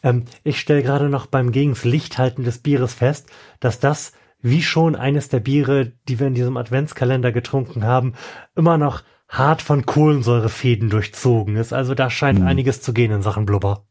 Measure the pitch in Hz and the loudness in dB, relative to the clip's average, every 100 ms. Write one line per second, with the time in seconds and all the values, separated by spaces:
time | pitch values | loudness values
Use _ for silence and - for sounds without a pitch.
0 | 135 123 120 - - 147 - 147 135 139 | 0 0 -2 -8 -6 -4 0 2 2 0
1 | 143 139 - 135 123 120 143 123 120 143 | 0 -2 -2 -2 0 0 0 0 0 0
2 | - - 127 123 123 120 151 139 123 - | -2 -2 -2 0 -6 -4 -2 0 0 0
3 | 123 147 - - - _ 127 - 143 147 | -2 -2 -10 -20 -20 _ -4 0 -2 -2
4 | - _ _ _ 120 147 151 - 165 151 | -8 _ _ _ 0 0 2 2 2 0
5 | 131 143 - 127 113 143 139 139 123 - | 0 -2 0 -2 0 0 2 0 0 -6
6 | - 120 139 123 123 127 117 131 151 - | -6 -2 0 0 -2 -4 -4 -2 -4 -2
7 | 123 131 123 120 - 139 127 - 110 127 | 0 0 0 -2 -2 -4 -4 -4 0 2
8 | 127 120 - - - - 165 165 147 - | 0 -6 -16 -20 -10 0 2 4 0 -4
9 | - _ _ - 135 160 - 147 120 - | -14 _ _ 0 2 0 0 -2 0 2
10 | 151 147 117 120 110 - 127 117 110 107 | 4 4 2 2 0 -2 0 0 0 0
11 | 101 - 127 117 101 107 113 123 127 131 | -2 -2 2 2 0 -4 -2 -4 -4 -2
12 | 127 - 143 101 92 87 131 123 - 117 | -2 0 2 4 4 2 0 -2 -2 0
13 | 117 107 101 104 104 101 98 101 _ | 2 2 0 -2 0 0 0 -4 _